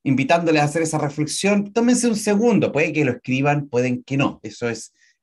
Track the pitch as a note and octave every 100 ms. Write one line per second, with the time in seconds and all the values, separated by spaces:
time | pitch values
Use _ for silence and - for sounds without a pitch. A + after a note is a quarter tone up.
0 | C#3+ B2+ C3+ E3+ E3 D#3 C#3+ E3 D#3+ D3+
1 | C#3+ D3+ D3+ - F#3+ G3+ G3+ - A#3+ B3
2 | A#3+ G#3+ - G#3 A#3+ G3 A2+ C3+ E3+ D3+
3 | C#3 A#2+ - B2+ C#3+ D3 D3 A#2+ B2+ B2
4 | - C#3 C3+ - G#2+ - A#2+ A2+ - _
5 | _ _